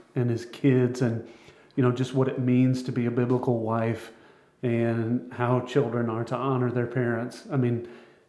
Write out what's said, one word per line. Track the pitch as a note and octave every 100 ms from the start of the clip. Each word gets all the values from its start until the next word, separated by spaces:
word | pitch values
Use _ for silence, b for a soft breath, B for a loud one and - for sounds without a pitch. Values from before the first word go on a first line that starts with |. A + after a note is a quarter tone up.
| - -
and | A#2+
his | A#2 -
kids | - C#3+ C3 B2 B2
and, | B2 A2+ - B B B B -
you |
know, | B2
just | B2 C3
what | C#3 C3
it | C3+
means | B2+ B2 B2+ B2+
to | -
be | B2 A#2+
a |
biblical | A#2+ A#2+ B2+ B2+ A#2+
wife | A2 A2+ A2+ A2 - b b b b _
and | B2+ A#2 A#2 A#2 A2+ B2 -
how | - A#2+ B2
children | - C#3+ A#2 A#2+ A#2
are | A2
to | A2+ B2
honor | C3 C3 B2
their | B2 A#2+
parents. | C3 A#2+ A2+ B2 - -
I | C#3
mean, | B2 A#2+ B B B B